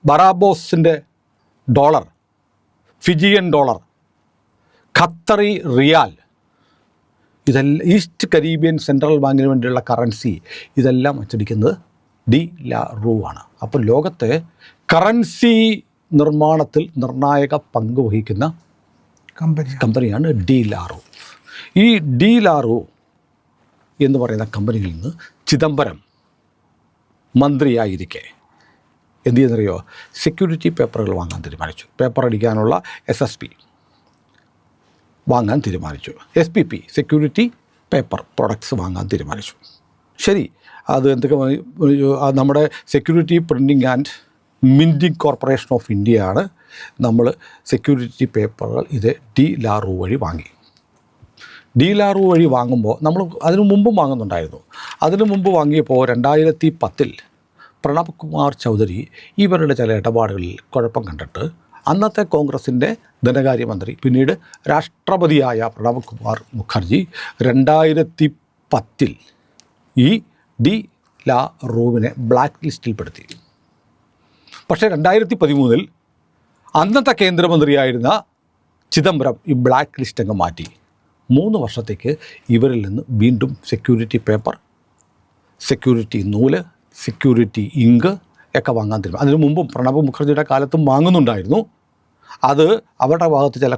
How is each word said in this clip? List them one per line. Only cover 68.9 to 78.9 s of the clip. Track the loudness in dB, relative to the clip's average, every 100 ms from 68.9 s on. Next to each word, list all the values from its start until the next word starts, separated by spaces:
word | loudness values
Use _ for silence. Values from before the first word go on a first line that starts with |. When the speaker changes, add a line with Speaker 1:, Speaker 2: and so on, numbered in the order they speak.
| _ -4 -4 _ _ _ _ _ _ _ 2 2
Speaker 1:
ഈ | 2 -6 _ _ _
ഡി | 0 0 -6 _ _ _ -2
ലാ | -2 -2 _ -6
റൂവിനെ | -2 0 0 -2 -4 0
ബ്ലാക്ക് | 0 0 _ -10
ലിസ്റ്റിൽപ്പെടുത്തി. | -8 -8 -8 -12 -16 -20 -20 _ _ _ _ _ _ _ _ _ _ _ -20 _
പക്ഷേ | -2 -2
രണ്ടായിരത്തി | 0 2 2 0 0
പതിമൂന്നിൽ | 2 2 4 2 0 _ _ _ _ _ _ _ -4 -2
അന്നത്തെ | 2 2 2 2
കേന്ദ്രമന്ത്രിയായിരുന്ന | 0 2 2 4 4 2 2 0 0 -2 -4 _ _ _ _ _ _